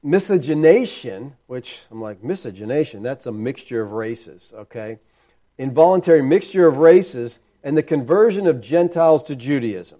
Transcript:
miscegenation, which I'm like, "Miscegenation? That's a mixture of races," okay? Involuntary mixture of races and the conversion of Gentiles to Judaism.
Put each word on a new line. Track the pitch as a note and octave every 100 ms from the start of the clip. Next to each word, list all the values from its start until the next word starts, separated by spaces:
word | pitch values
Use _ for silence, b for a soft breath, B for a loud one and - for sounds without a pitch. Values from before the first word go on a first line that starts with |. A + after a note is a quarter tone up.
miscegenation, | C#3+ F#3 F#3+ F#3+ C3+ D3+ D#3+ G#3 B3+ - B2 F#2+ C3 C3+ _
which | B2+ - - _
I'm | A2+
like, | G#2+ G2
"Miscegenation? | A#2 F#3 B2 F#2 G#2+ C#3+ - G#2
That's | A#2 C3+ B2+
a |
mixture | G#2+ A#2 C3 - A#2
of | G#2+
races," | G#2+ A2 A2+ E2 E2+ _
okay? | G#2+ G#2 A#2 G#2+ A2 _ _ _ _ _ -
Involuntary | C3+ B2+ E3+ F#3 F3+ D#3+
mixture | C3+ E3+ - F#3+ E3
of | C3+
races | E3 F3+ F#3 B2+ A#2+ - _ _
and | C#3 D3+
the |
conversion | D3 D3+ B2 F3+ A3+ G3 F#3+
of | C3
Gentiles | G#2 E3 F3 E3+ E3 D#3
to | - C3+
Judaism. | B2 C#3+ A#2 F#2+ F2 _